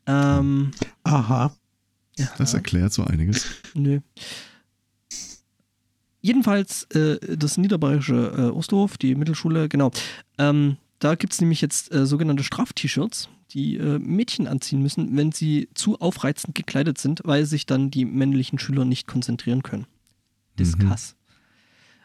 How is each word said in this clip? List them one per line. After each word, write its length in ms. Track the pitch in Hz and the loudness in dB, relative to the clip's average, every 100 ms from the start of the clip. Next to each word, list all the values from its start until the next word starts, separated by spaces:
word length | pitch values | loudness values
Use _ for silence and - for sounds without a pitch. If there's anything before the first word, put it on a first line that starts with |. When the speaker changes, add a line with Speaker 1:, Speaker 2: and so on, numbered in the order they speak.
| - | -2
Speaker 1:
Ähm, 640 | 139 143 143 139 139 139 - - - | 2 4 4 4 2 0 -2 -8 -4
Speaker 2:
Aha. 540 | - 147 110 127 131 - _ _ _ _ _ - | 2 2 4 2 0 -2 _ _ _ _ _ -6
Speaker 1:
ja. 100 | 135 - | -6 -2
Speaker 3:
Das 160 | 127 | -2
erklärt 380 | 120 - 90 95 | 0 0 0 2
so 120 | - | 0
einiges. 420 | 90 82 82 110 - - - | 0 2 2 0 -4 -10 -10
Speaker 1:
Nö. 260 | 156 143 143 - - - - - - _ _ _ _ - - - - _ _ _ _ _ _ _ _ | -2 0 0 -4 -14 -18 -16 -18 -20 _ _ _ _ -18 -16 -16 -20 _ _ _ _ _ _ _ _
Jedenfalls, 640 | 185 247 220 202 190 - - | 0 2 4 2 0 -6 -4
äh, 460 | 160 156 147 - 165 | 0 2 0 -4 -2
das 200 | 151 - | 0 2
niederbayerische, 800 | 190 190 147 143 139 123 117 - | 2 2 2 0 2 0 0 0
äh, 140 | 120 | 0
Osterhof, 480 | - 165 202 196 - | 0 0 0 0 0
die 160 | 131 | 0
Mittelschule, 540 | 131 151 156 165 160 156 | 0 0 0 0 0 0
genau. 220 | 139 135 - - - - - | 2 2 0 -8 -12 -12 0
Ähm, 380 | 143 147 143 135 _ _ | 2 4 4 0 _ _
da 160 | 147 | -2
gibt's 260 | 165 190 - | 0 -2 0
nämlich 220 | 170 160 | 2 2
jetzt, 300 | 151 - - | 0 -2 -4
äh, 100 | 151 | 0
sogenannte 400 | 135 143 160 139 | 2 2 0 0
Straf-T-Shirts, 840 | 139 - 247 - 143 - 208 - - _ - | -2 -4 -4 -4 -4 -2 -2 -4 -12 _ -12
die, 240 | 143 143 - | -4 -2 -2
äh, 200 | 156 147 | -2 -2
Mädchen 480 | - 180 240 - 143 | 0 -2 0 -2 -2
anziehen 360 | 139 - 139 | -2 -2 0
müssen, 340 | 139 156 - 135 | 0 0 0 2
wenn 160 | 156 | 0
sie 360 | 156 156 147 - | 0 0 0 -2
zu 240 | - - 214 | -4 -2 0
aufreizend 560 | 170 - - 147 - | -2 -2 -2 -4 -6
gekleidet 440 | - - - 160 139 | -8 -4 -2 -2 -2
sind, 240 | 135 165 | -2 -2
weil 220 | 170 143 151 | 0 2 2
sich 180 | 151 | -2
dann 260 | - 135 135 | -2 0 0
die 140 | 135 | 0
männlichen 540 | 127 127 135 139 131 139 | -2 0 2 2 0 -4
Schüler 260 | - 135 | -2 0
nicht 220 | 127 127 - | 0 -2 -4
konzentrieren 560 | 131 123 120 - 127 | -4 -2 -4 -2 -2
können. 240 | - - - | -2 -8 -10
Speaker 3:
Mhm. 720 | _ _ _ _ _ _ - | _ _ _ _ _ _ -2
Speaker 1:
Discuss. 580 | 90 85 98 101 - - _ _ _ _ _ _ _ _ | 0 4 2 2 -6 -18 _ _ _ _ _ _ _ _